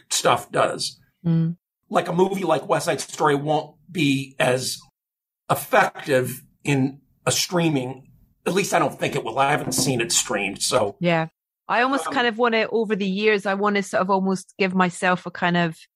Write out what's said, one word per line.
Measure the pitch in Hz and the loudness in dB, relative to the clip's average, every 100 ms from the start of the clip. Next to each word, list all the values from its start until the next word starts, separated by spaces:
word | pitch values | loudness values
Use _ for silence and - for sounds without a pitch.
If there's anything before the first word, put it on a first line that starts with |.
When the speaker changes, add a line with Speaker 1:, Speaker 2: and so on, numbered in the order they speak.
| - | -6
Speaker 1:
stuff | - 160 120 - | 0 2 2 0
does. | 143 113 - - - _ _ 170 | 0 0 -2 -8 -10 _ _ 0
Speaker 2:
Mm. | 165 165 170 _ _ - | 2 0 -4 _ _ -4
Speaker 1:
Like, | 180 175 | -2 0
a | |
movie | 170 190 190 | 2 2 0
like | 175 - - | 0 0 0
West | 156 165 | -2 0
Side | 143 | -4
Story | - - 151 143 | -6 0 2 2
won't | 147 151 - - - | 0 -2 -4 -14 -8
be | 175 143 135 135 - | 0 2 0 -2 -2
as | 131 131 113 - - _ _ _ _ _ - | 0 0 -2 -10 -14 _ _ _ _ _ -4
effective | - - 214 185 - - 131 123 - - _ | -4 2 2 2 -2 0 2 2 -6 -14 _
in | - 139 131 139 _ _ - | 0 2 0 -4 _ _ -2
a | |
streaming. | - - 175 165 139 127 127 - - _ _ - | -2 0 0 2 0 -2 -10 -18 -20 _ _ -2
At | |
least | 185 - | -2 2
I | 175 | 2
don't | 139 - | 0 -2
think | 147 135 | -4 -4
it | |
will. | 117 120 | -4 0
I | 139 | 0
haven't | 147 131 | 0 -2
seen | - 147 123 | -2 0 0
it | 117 | 0
streamed, | - - 104 98 98 | -2 0 -2 -4 -4
so. | - 120 101 - | 0 0 0 -2
Speaker 2:
Yeah. | 175 165 160 _ _ _ - | 0 0 -2 _ _ _ -2
I | 208 | 0
almost | 254 269 - | 2 0 -2
Speaker 1:
Um, | |
Speaker 2:
kind | 269 240 | 0 0
of | 214 | 2
wanna, | 240 226 214 | 2 2 0
over | 214 208 202 | 0 0 -2
the | 196 | -2
years, | 190 214 208 196 | 0 2 2 0
I | 196 | 0
wanna | 208 202 | 0 0
sort | 196 175 | 0 0
of | 185 | 2
almost | 190 190 190 - - | 0 0 -2 -4 -2
give | 190 185 | 0 2
myself | 180 - 185 180 180 | 0 0 0 0 -4
a | |
kind | - 175 175 | -2 0 2
of | 165 160 - | 0 -4 -18